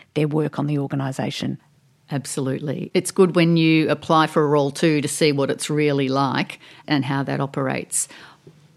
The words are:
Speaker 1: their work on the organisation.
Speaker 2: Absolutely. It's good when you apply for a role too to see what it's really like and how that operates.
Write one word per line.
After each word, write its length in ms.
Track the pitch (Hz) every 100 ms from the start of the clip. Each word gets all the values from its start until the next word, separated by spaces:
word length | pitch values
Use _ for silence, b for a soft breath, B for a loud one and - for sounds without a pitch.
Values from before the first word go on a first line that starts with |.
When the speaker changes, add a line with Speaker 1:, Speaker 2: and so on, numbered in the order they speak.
| _
Speaker 1:
their 140 | - 151
work 320 | 151 147 -
on 80 | 143
the 120 | 147
organisation. 800 | 139 139 135 131 - - 135 135 _ _ _ _ -
Speaker 2:
Absolutely. 800 | 143 127 - 135 135 151 - -
It's 160 | 185 175
good 280 | - 185 170
when 180 | 165 170
you 340 | 160 160 156
apply 380 | 147 - 160 156
for 160 | 170
a 40 | 147
role 220 | 147 143
too 300 | 139 170 151
to 80 | 143
see 240 | - 160
what 180 | 139 135
it's 200 | - -
really 400 | 151 151 139 135
like 500 | 135 135 135 - - B B -
and 200 | 151 131
how 180 | 139
that 160 | 139 135
operates. 680 | 139 143 131 131 - - - B B B - - _